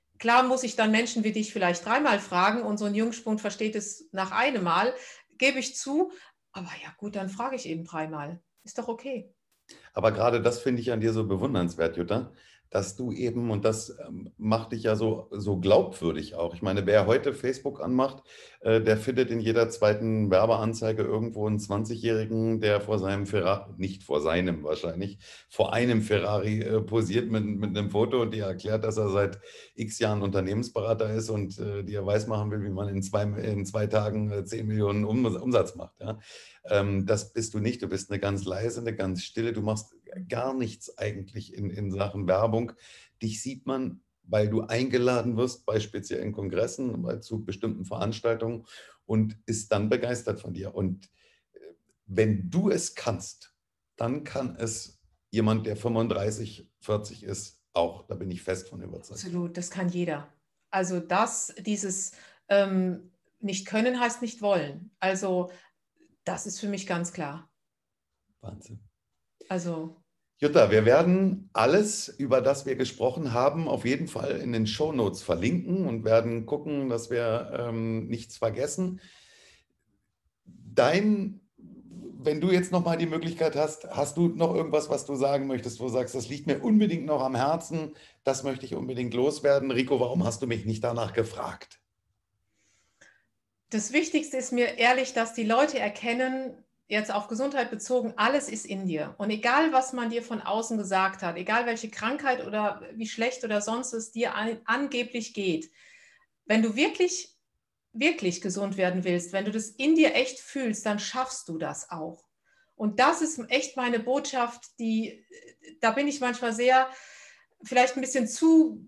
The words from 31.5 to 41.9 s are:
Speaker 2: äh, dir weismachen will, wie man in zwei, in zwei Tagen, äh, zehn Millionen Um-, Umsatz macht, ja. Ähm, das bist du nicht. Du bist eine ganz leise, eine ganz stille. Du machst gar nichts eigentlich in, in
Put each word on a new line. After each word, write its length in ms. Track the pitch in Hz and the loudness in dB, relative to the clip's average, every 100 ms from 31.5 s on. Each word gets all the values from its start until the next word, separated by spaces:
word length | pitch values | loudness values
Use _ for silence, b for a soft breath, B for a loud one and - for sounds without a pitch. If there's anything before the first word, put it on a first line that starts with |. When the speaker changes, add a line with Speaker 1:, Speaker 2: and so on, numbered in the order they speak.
| 98 | -6
Speaker 2:
äh, 240 | 104 101 | -6 -6
dir 220 | 95 104 98 | -6 -4 0
weismachen 460 | 107 107 107 104 | 0 0 -2 -2
will, 120 | 104 | -2
wie 60 | 101 | -4
man 200 | 95 101 | -4 -4
in 140 | 98 | -4
zwei, 200 | 95 104 | -2 0
in 420 | 104 104 110 101 95 | 0 -2 -2 -4 -4
zwei 220 | 110 104 | -2 0
Tagen, 440 | 107 104 107 104 | 2 0 -2 -2
äh, 120 | 104 | -4
zehn 240 | 92 113 107 | -6 -6 -2
Millionen 380 | 107 101 104 104 | 2 2 2 2
Um-, 200 | 120 117 | 2 2
Umsatz 500 | 90 123 117 90 85 | 0 2 2 2 -4
macht, 260 | 82 - | -16 -12
ja. 180 | 107 110 B B B B - | -10 -10 B B B B 0
Ähm, 380 | 104 101 98 95 | 2 4 0 2
das 260 | 107 - | 0 0
bist 220 | 117 110 | -6 -4
du 60 | 107 | -2
nicht. 240 | 107 123 | -2 -2
Du 40 | 98 | -4
bist 220 | 92 - | -6 -4
eine 100 | 98 | -2
ganz 240 | 98 101 92 | 0 -2 -2
leise, 360 | 92 117 120 | -4 -4 -4
eine 140 | 117 107 | -6 -4
ganz 260 | 95 92 | -2 -4
stille. 320 | - 113 117 | -6 -4 -2
Du 80 | 113 | -2
machst 320 | 107 107 - - - 95 90 | -2 -2 -6 -20 -18 -14 -6
gar 280 | 117 131 131 | -4 -2 -2
nichts 420 | 113 - - - | -4 -6 -16 -6
eigentlich 560 | 107 98 95 110 - | -6 -6 -10 -12 -12
in, 160 | - 101 | -8 -6
in 220 | 95 101 | -4 -4